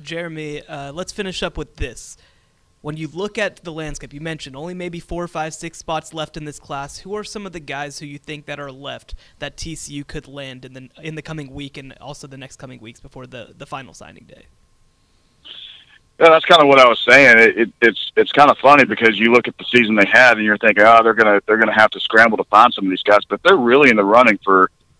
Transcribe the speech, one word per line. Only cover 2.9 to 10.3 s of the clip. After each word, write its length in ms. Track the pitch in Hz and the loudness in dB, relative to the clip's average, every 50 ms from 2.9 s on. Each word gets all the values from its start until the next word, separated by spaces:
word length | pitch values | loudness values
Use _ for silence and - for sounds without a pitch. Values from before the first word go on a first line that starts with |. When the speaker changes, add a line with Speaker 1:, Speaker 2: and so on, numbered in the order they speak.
| 151 | -12
Speaker 1:
you 120 | 156 160 151 | -12 -12 -12
look 280 | 139 170 196 208 202 | -10 -10 -12 -10 -8
at 200 | 226 208 190 160 | -8 -8 -8 -10
the 160 | _ - 175 | _ -18 -16
landscape, 420 | 156 160 160 151 143 - - 123 123 | -14 -14 -12 -14 -14 -16 -18 -20 -18
you 80 | 143 | -14
mentioned 340 | 156 165 160 156 - 143 131 | -12 -12 -12 -12 -16 -18 -18
only 160 | 135 151 175 | -16 -16 -14
maybe 280 | 185 180 180 180 170 170 | -14 -12 -14 -14 -14 -14
four, 280 | - - 175 170 175 170 | -14 -12 -10 -10 -10 -10
five, 240 | - 165 156 160 | -10 -10 -10 -10
six 240 | 156 - - 170 - | -12 -14 -16 -16 -16
spots 380 | - - - 160 156 160 - - | -16 -12 -8 -8 -8 -10 -10 -12
left 240 | 160 151 - - 165 | -12 -12 -12 -12 -16
in 80 | 151 | -16
this 120 | 151 143 - | -16 -18 -18
class. 400 | _ - 151 139 139 143 - - | _ -14 -12 -12 -12 -14 -16 -20
Who 160 | - 185 202 | -16 -14 -12
are 100 | 214 208 | -12 -12
some 200 | - - 214 202 | -14 -16 -16 -16
of 80 | 190 | -16
the 80 | 170 175 | -16 -18
guys 380 | 147 143 139 139 147 147 139 - | -16 -14 -12 -12 -12 -12 -14 -16
who 80 | 160 | -18
you 100 | 147 143 | -18 -18
think 300 | 143 _ - 151 147 147 | -18 _ -18 -18 -18 -16
that 140 | - 147 143 | -16 -16 -16
are 120 | 143 139 | -16 -18
left 420 | 131 135 143 135 123 117 _ - - - _ _ _ - | -18 -18 -16 -16 -16 -16 _ -18 -18 -18 _ _ _ -16
that 180 | 147 143 - - | -16 -16 -14 -14
T 160 | - 165 160 | -14 -14 -14
C 200 | - - - 147 | -14 -16 -14 -14
U 100 | 143 143 | -14 -14
could 240 | - - 156 143 | -14 -14 -16 -16
land 360 | - | -16